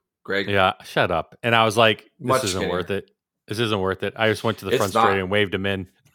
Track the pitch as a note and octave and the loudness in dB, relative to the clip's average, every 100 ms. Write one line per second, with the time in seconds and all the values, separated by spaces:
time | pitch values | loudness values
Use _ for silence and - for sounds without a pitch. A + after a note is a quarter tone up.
0 | _ _ - G2 G2+ G2 F#2 - - - | _ _ -6 -4 0 2 2 0 -6 -2
1 | G#2 E2 - - A#2+ A#2 A2+ G#2+ A2+ G#2 | 0 0 -4 -6 2 4 4 4 4 2
2 | - _ B2+ C3 A2 F#2 F#2 F2+ F#2 G2+ | -6 _ -2 -2 -2 -4 -4 -4 -4 -8
3 | - _ _ _ - G#2+ A#2 G#2+ F#2+ F#2 | -8 _ _ _ -10 -4 -2 -2 -2 -4
4 | G2+ - A2 G#2 A#2 - F#2+ A#2 G2+ A2 | -6 -2 0 0 -2 -4 -2 0 2 2
5 | A2 G2 F#2 G#2 G2+ F#2+ G2 G2 F#2 _ | 2 2 0 0 0 -2 -4 -4 -8 _
6 | _ | _